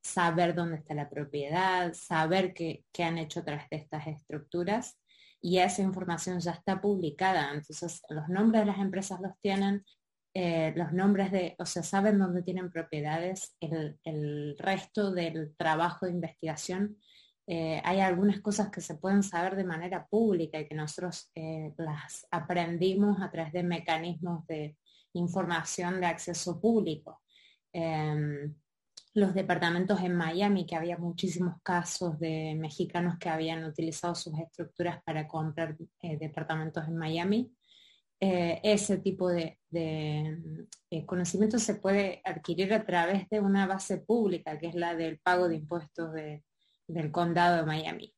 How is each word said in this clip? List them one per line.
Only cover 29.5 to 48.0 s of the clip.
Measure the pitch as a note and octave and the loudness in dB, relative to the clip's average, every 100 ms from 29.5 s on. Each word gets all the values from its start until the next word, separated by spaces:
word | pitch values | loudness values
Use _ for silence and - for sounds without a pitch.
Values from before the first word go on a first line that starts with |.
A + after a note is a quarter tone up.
| F3 E3+ F3 F#3 G3 | 2 2 2 2 2
en | F3+ | 2
Miami, | F3 D#3+ E3+ G3+ G3 E3 | 2 0 2 4 2 2
que | E3 | -2
había | E3+ E3+ | -2 -2
muchísimos | F3 E3+ F#3 E3+ F3+ F3 | -4 0 -2 0 -2 -2
casos | - F3 F3 - F3+ D3+ | 0 0 0 -4 -2 -2
de | E3 D#3+ D#3 D#3 | -2 -2 -2 -4
mexicanos | D#3 - F3 F3 F3 F3 | -6 -4 -2 0 -2 -2
que | F3+ | -2
habían | D#3+ D#3+ E3 | -2 -2 -4
utilizado | D#3+ D#3 E3 D#3+ F3 | -6 -4 -4 -4 -4
sus | E3+ - D#3 | -4 -6 -8
estructuras | E3 - E3 - F3 E3+ - | -8 -10 -12 -4 -4 -4 -6
para | D#3 D3+ | -6 -4
comprar, | D#3+ D#3 D3+ E3 D#3 E3 _ | -4 -4 -4 -6 -6 -14 _
eh, | E3+ D#3 | -8 -6
departamentos | D#3 D3+ D#3 D#3+ D#3 D#3+ D#3 | -6 -8 -4 -4 -4 -6 -4
en | E3 | -4
Miami. | D#3+ E3 F3+ G#3+ B3+ _ _ - - _ _ _ | -2 -2 2 0 0 _ _ -20 -20 _ _ _
Eh, | F#3+ F3+ E3+ - | 2 4 2 2
ese | G#3 G#3 G3+ F#3+ | 4 4 4 0
tipo | G3 F#3+ F3+ | 0 0 0
de, | F3 D#3+ - _ | 2 0 -6 _
de, | E3+ D#3+ D#3 D3+ D3+ D#3 D#3+ E3 D#3 - - _ | -4 -2 -2 -2 -2 -2 -4 -8 -12 -12 -20 _
eh, | E3 - | -8 -2
conocimiento | F3+ F3 F#3 G#3+ A#3 | -2 0 4 4 4
se | A3 G3+ | 0 0
puede | F#3+ G3 G3 - F#3+ | 2 2 2 -2 -6
adquirir | D#3+ - E3 F#3+ | -6 -4 -2 2
a | G#3+ G#3+ | 2 2
través | F3 E3+ G3 F#3+ | 2 4 2 0
de | G#3+ | 2
una | G3 G3 F#3+ | 4 4 4
base | F#3+ - F#3 | 0 -2 -4
pública, | - A#3 G#3 E3+ E3 D3+ | 2 2 4 0 -4 -6
que | E3+ | -6
es | E3+ | -2
la | E3+ E3 | -2 -2
del | E3 D#3 | -4 -2
pago | - F3+ F3+ | 2 4 4
de | D#3+ | 0
impuestos | D3+ F3 D#3+ - E3 | -4 -6 -6 -8 -8
de, | D#3+ D3+ D3 _ _ _ _ - | -6 -8 -12 _ _ _ _ -8
del | E3 D3+ | -4 -2
condado | D#3+ E3+ E3+ F3 E3+ | 0 2 6 6 6
de | D#3 | 2
Miami. | D#3 D#3 E3 | 0 -4 -8